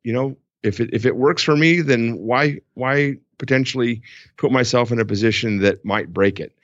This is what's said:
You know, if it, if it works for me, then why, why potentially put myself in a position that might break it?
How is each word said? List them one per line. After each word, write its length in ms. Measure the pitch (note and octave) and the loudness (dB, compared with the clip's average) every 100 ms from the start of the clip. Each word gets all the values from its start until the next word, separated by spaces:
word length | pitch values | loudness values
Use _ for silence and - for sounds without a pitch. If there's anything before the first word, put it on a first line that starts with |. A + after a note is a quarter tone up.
You 80 | A#2 | -6
know, 240 | A#2 C3+ C3+ _ _ | -4 -4 -6 _ _
if 180 | A2+ G2 | -4 -2
it, 100 | A2+ | -4
if 140 | A2 A#2+ | 0 0
it 100 | G2 | 2
works 260 | C3+ E3+ | 0 2
for 140 | - D3 | 2 2
me, 240 | D#3+ E3+ | 4 2
then 380 | D3+ B2 A#2 A2 | 2 2 0 -4
why, 420 | G#2+ B2 D3 C#3+ - | -2 0 0 -2 -10
why 400 | - B2+ C#3+ C#3+ C#3 _ - | -8 -2 0 0 -4 _ -14
potentially 640 | B2 C3 C3 C3 A#2 A2+ - - - - | -2 0 0 0 -2 -2 -10 -20 -20 -4
put 140 | C3+ | 0
myself 380 | B2+ A#2+ B2 A#2+ | 2 2 2 0
in 80 | A#2 | 0
a 40 | |
position 540 | G#2+ G2+ A2+ G#2 A#2 G2+ | 0 0 0 0 -2 2
that 240 | G2+ - | 2 0
might 280 | G#2 G2+ D#2 | -2 -4 -4
break 280 | F2 G2 G2 | 0 0 0
it? 140 | - _ | -8 _